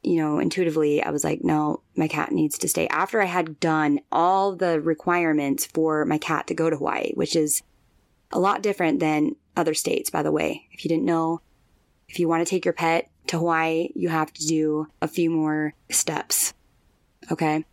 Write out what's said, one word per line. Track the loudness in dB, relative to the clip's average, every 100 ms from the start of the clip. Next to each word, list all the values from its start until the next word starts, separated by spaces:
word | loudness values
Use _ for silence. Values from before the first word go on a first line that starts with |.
you | 0 0
know, | 2 0
intuitively, | 0 0 0 2 2 2
I | 0
was | -2
like, | -2 -2
"No, | 0 0 0 -4 _
my | -2 -2
cat | -2 -2
needs | 0 0 0
to | -2
stay." | 0 0
After | 0 0 0
I | 0
had | 0 -4 -2
done | 0 2 2 0 _
all | 2 4 4 2 0
the | 0 2
requirements | 0 -2 0 2 2 2 2 -2 -2
for | 0 2 2
my | 0 0
cat | 0 -4 -2
to |
go | -2 0
to | 0
Hawaii, | -2 -2 -4
which | -4 0 0
is | 0 -2 _ _ _ _ _ _ _
a | 0
lot | 0 0
different | -2 0 0 2
than | 2 2 0 -2 _ -2
other | 0
states, | 0 -2 -2 -2
by | -2
the | 0
way. | 0 -2 -4 _
If | -10
you | -2
didn't | 0
know, | 2 0 0 -4 _ _ _ _ _ _ _
if | -2
you | 0
wanna | 2 0
take | 0
your | 0
pet | 0 0 0 -2 _ -4
to | -2
Hawaii, | 0 0 0 0 -2
you | -2 -2
have | 0 -2
to | -4 -2
do | 0 2 0 -4 _
a | -6
few | 0 0
more | 2 0 0 -4 -6 _
steps, | -2 -2 -4 -4 -2 -2 -6 _ _ _ _ _ _ -8
okay? | -2 0 0 -4